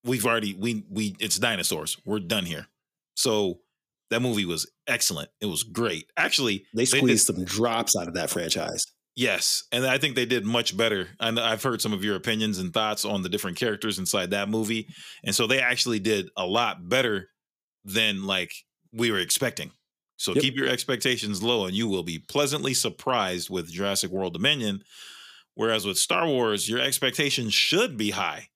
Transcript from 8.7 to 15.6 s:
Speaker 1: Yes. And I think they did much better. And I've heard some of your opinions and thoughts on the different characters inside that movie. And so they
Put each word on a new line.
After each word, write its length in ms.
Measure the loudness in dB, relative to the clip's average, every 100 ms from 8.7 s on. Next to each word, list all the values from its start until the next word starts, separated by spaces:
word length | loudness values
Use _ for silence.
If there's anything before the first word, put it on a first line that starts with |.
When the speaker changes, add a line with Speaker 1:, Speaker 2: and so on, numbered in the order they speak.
| -4 -6 _ _
Speaker 1:
Yes. 500 | -2 0 2 0 0 -2
And 120 | 0
I 140 | 2 2
think 160 | 2
they 100 | 0
did 220 | 2 0 2
much 280 | 0 0
better. 340 | 2 2 2 -4 -4
And 200 | -2 0
I've 240 | 0 0
heard 200 | 0 0
some 100 | -2
of 100 | 0
your 140 | 0 -2
opinions 420 | 0 0 0 0
and 140 | -2
thoughts 320 | 0 0 0
on 160 | -2 -2
the 60 | 0
different 300 | -2 -4 -2
characters 400 | -2 0 -4 -4
inside 320 | -2 -2 0
that 180 | 0 0
movie. 400 | -2 0 -4 -6 -16 -18 -10
And 120 | -4
so 120 | 0 2
they 140 | 2